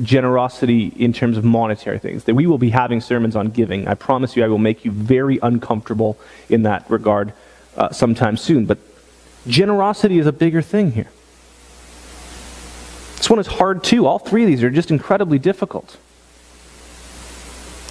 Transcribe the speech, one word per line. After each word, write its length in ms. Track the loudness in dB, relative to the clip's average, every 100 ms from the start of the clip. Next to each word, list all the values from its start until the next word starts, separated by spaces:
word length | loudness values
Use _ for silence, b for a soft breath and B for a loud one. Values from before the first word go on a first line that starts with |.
generosity 920 | 0 2 2 0 -2 -2 2 2 0 0
in 140 | 0
terms 240 | 0 -2 2
of 80 |
monetary 540 | 2 2 0 -4 -6 -6
things. 260 | -8 -6
That 100 | 0
we 120 | 2 2
will 120 | 2
be 120 | 2
having 300 | 2 0 -2
sermons 360 | -2 -2 0 -2
on 120 | -2
giving. 380 | -2 -2 -2 -4
I 60 |
promise 420 | -4 -2 -2 0 0
you 80 |
I 40 | 0
will 100 | 2
make 260 | 0 0
you 60 | -6
very 480 | -6 0 0 2 0
uncomfortable 760 | 0 -2 -2 -6 -4 -2 -2 -4 B B B
in 140 | 0
that 200 | 2 -2 -2
regard, 440 | -2 2 0 -2 b b b b -4
uh, 140 | -4
sometime 460 | 0 0 2 0 0
soon. 300 | 2 2 2
But 120 | -2 -4 -20 -20 -20 -20 -16 -2
generosity 720 | 2 2 2 0 2 2 4
is 80 | 2
a 60 |
bigger 300 | 2 0 0
thing 300 | 0 0 0
here. 180 | -2 -8 -14 _ -20 -20 -20 -20 -20 -20 -20 -20 -20 -20 -18 -18 -18 -18 -18 -18 -18 -18 -8
This 140 | 2
one 80 | 2
is 80 | 2
hard 380 | 0 0 0
too. 220 | 2 4 4
All 120 | 0
three 240 | 0 2
of 60 | 4
these 140 | 4
are 80 | 2
just 200 | 0 0
incredibly 480 | -2 0 0 2 0
difficult. 580 | 0 -2 -6 -8 -14 -20 _ _ _ -20 -20 -20 -20 -20 -20 -20 -20 -20 -20 -18 -18 -18 -18 -18 -4